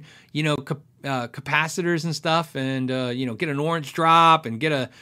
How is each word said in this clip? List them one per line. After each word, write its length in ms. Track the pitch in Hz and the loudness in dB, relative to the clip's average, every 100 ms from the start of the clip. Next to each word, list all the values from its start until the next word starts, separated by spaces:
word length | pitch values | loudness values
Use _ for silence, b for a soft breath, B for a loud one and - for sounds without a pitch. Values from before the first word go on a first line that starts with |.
| 151 B B | -6 B B
you 120 | 143 | -4
know, 120 | 156 147 | 0 -2
cap-, 240 | 135 143 - _ | -4 -8 -10 _
uh, 240 | 139 131 120 | -6 -4 -4
capacitors 800 | - 139 147 156 170 175 170 165 | -10 -2 0 0 -2 -2 0 -2
and 100 | 156 | -4
stuff, 400 | 170 160 160 139 | 0 0 0 -4
and, 340 | 135 135 127 | -4 -4 -2
uh, 220 | 131 127 | -4 -4
you 120 | 123 131 | -4 -4
know, 80 | |
get 160 | 113 165 | -4 -4
an 100 | 143 | -2
orange 320 | 151 165 139 | -2 -2 -4
drop 540 | - 165 165 165 160 131 | 0 4 6 8 6 2
and 160 | 113 | -4
get 100 | 156 | -2
a 180 | 147 123 B | -2 -4 B